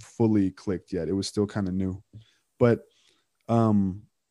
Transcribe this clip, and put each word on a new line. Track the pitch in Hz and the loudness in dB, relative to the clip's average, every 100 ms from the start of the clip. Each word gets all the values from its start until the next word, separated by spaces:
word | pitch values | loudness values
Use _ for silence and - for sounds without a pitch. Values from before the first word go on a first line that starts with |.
fully | - - 113 107 95 | -12 0 2 2 0
clicked | - - 90 - | -2 -6 -8 -6
yet. | 90 80 | -6 -4
It | |
was | 98 98 | -4 -4
still | - 101 | -4 -2
kinda | 113 95 | -2 -4
new. | 92 95 92 - 110 - _ _ - | -2 -4 -6 -12 -20 -20 _ _ 2
But, | 120 110 - _ _ _ _ _ - | 2 2 -2 _ _ _ _ _ -2
um, | 117 113 104 98 98 - _ _ | 2 2 2 0 -4 -14 _ _